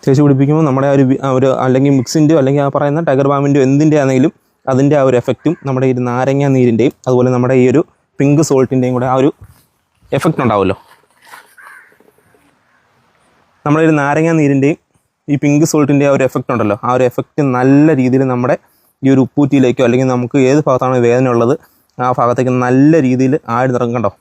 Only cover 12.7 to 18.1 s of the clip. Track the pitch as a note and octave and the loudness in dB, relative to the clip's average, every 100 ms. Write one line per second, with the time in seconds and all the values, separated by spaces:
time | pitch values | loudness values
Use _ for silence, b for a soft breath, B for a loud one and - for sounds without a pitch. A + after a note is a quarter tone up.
12.7 | _ _ _ _ _ _ _ _ _ D3 | _ _ _ _ _ _ _ _ _ -2
13.7 | D3+ D#3+ D3+ C#3+ D3 D#3+ E3 C#3+ C#3 C#3 | 0 2 0 0 -2 0 0 0 2 0
14.7 | F3 _ _ _ _ - C3+ D3 D3 D#3+ | -2 _ _ _ _ -6 -2 0 0 0
15.7 | D#3 C#3+ C#3+ C#3+ C3+ C3 C#3+ - B2 G#2 | 0 0 2 2 2 0 -4 -6 -4 -4
16.7 | G#2 A#2+ B2+ B2+ - - - C#3+ B2 C3 | -4 -2 0 -2 -4 -12 -4 -2 0 2
17.7 | C#3 D#3 D3 B2+ | 4 4 2 0